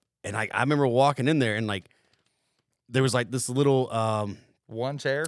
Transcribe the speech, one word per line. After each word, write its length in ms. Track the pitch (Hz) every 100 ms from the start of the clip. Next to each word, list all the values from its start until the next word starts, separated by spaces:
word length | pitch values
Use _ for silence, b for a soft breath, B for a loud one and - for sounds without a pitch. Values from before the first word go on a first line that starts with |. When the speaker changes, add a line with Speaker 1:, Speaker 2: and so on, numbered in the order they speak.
| _ _
Speaker 1:
And 120 | 107
I, 140 | 107 110
I 60 | 98
remember 260 | 127 147 135
walking 420 | 120 139 139 131
in 120 | 156
there 160 | 117 107
and, 100 | 110
like, 240 | 101 - _ _ _ _ _ _ _ _ _ _
there 140 | 127
was, 100 | 131
like, 180 | 123 117
this 200 | 127 -
little, 420 | 127 143 135 127
um, 460 | 113 110 107 104 92 _ _ -
Speaker 2:
One 300 | 110 131 143
chair? 300 | 139 139